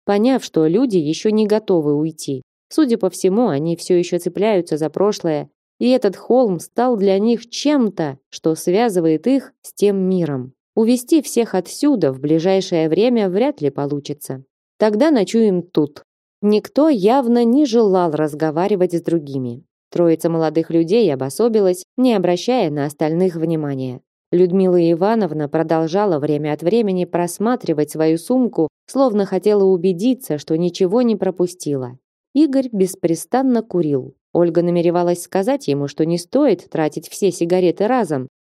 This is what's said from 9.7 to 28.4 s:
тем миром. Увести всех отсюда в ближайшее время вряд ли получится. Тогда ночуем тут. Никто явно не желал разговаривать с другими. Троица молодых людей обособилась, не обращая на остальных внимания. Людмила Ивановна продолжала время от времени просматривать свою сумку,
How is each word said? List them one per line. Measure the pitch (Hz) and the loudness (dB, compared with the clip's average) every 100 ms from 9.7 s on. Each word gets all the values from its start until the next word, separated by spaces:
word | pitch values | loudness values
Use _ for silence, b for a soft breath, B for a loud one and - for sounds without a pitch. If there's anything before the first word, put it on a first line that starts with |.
тем | - 202 196 185 | 0 0 2 0
миром. | 185 156 135 127 _ _ | 0 -2 -4 -8 _ _
Увести | 220 226 247 - 320 | 0 2 0 2 0
всех | - 233 226 | 2 -2 0
отсюда | - - - 294 240 143 | -2 -4 -2 0 2 0
в | 131 | 0
ближайшее | 147 160 180 190 180 165 160 | 0 2 2 0 0 0 2
время | 165 247 233 196 | 2 2 2 0
вряд | 190 277 294 | 0 -2 -2
ли | 143 | -4
получится. | 143 143 143 143 143 - 131 - _ _ - | -4 -4 -6 -8 -12 -10 -12 -14 _ _ 0
Тогда | 214 208 311 | 2 4 4
ночуем | 254 180 226 220 180 | 4 2 2 2 2
тут. | 170 165 147 - - _ _ _ | 0 0 -2 -4 -20 _ _ _
Никто | 208 208 - 262 320 | 0 0 0 2 2
явно | 233 202 277 240 240 | 4 2 2 2 2
не | 233 269 | 4 2
желал | 285 233 208 185 170 | 2 2 4 2 2
разговаривать | 147 156 147 160 151 202 190 175 | 0 -2 -2 -2 0 -2 0 0
с | 170 | -2
другими. | 160 165 143 135 123 120 _ _ _ | -2 -4 -4 -6 -8 -10 _ _ _
Троица | - 170 160 165 | 0 2 2 0
молодых | 165 156 160 160 | -2 0 -2 0
людей | 165 165 233 190 | 0 2 2 2
обособилась, | 131 135 - 233 220 190 180 - - | 0 -4 -2 0 2 2 0 -6 0
не | 254 | 0
обращая | 208 175 175 240 254 165 | 2 0 0 0 -2 0
на | 147 147 | -2 -4
остальных | - 156 165 185 165 | -4 -2 0 -2 -2
внимания. | 160 160 143 135 131 123 _ _ _ | -4 -2 -4 -6 -8 -10 _ _ _
Людмила | 175 180 190 185 180 170 | 2 2 2 2 4 2
Ивановна | 165 196 226 175 151 147 | 2 2 0 -2 -4 -2
продолжала | 160 160 160 160 190 208 147 | -2 0 0 0 0 0 0
время | 151 147 151 | -2 -2 -2
от | 151 | -4
времени | 165 226 202 185 | 0 0 0 -2
просматривать | 175 165 175 - 220 240 - 151 147 | -2 -2 -4 -2 -2 -2 -2 -2 -2
свою | 156 160 165 | 0 0 0
сумку, | - 254 | 0 0